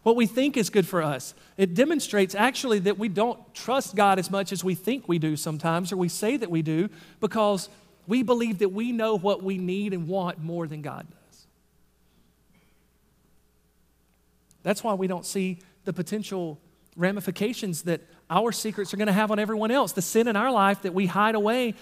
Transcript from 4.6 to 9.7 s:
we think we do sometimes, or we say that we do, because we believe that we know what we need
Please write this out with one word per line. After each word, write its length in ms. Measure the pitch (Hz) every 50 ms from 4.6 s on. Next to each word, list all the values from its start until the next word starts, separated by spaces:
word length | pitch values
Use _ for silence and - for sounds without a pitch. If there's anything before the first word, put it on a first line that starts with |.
we 140 | 180 190 175
think 320 | - - 220 254 277 -
we 120 | - 175 170
do 180 | 151 156 156
sometimes, 560 | 143 - 165 156 147 170 165 165 170 190 175 202
or 20 |
we 140 | 185 180 170
say 260 | - - 208 214 269
that 160 | 277 226 175
we 100 | 170 165
do, 280 | 160 160 156 160 190 214 - - - - - -
because 480 | - 202 - 226 214 208 202 185 - - - - _ _ _ _ -
we 160 | 170 220 254 247
believe 360 | 196 247 233 233 226 214 175
that 100 | 214 190
we 220 | 185 208 233 247
know 240 | 240 226 220 226 220
what 280 | 190 170 202 196 180 185
we 140 | 190 196
need 360 | 185 180 175